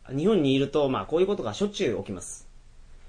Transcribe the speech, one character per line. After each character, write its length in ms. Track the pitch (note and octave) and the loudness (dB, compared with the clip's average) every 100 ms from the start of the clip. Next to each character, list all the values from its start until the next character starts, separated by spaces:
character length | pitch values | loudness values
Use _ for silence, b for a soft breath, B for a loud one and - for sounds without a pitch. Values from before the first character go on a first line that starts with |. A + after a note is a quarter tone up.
| - | -8
日 120 | C3+ F3+ | 0 2
本 160 | G#3 | 4
に 100 | C#3 | 4
い 60 | C3+ | 4
る 100 | C#3 | 2
と、 220 | D#3 C#3 | 2 2
ま 120 | A#2+ | 0
あ、 40 | G2 | 0
こ 120 | D#3+ | 2
う 20 | |
い 40 | |
う 20 | F#3+ | 2
こ 100 | G3+ | 0
と 60 | |
が 120 | A2+ | -4
し 80 | G#2 | -2
ょ 40 | G3+ | -4
っ 40 | |
ち 160 | G3+ D#3 | -2 -2
ゅ 80 | |
う 40 | F#2+ | -2
起 60 | |
き 80 | G2 | -6
ま 80 | F2+ | -10
す。 300 | - - - - - - - b | -10 -14 -18 -20 -20 -20 -20 b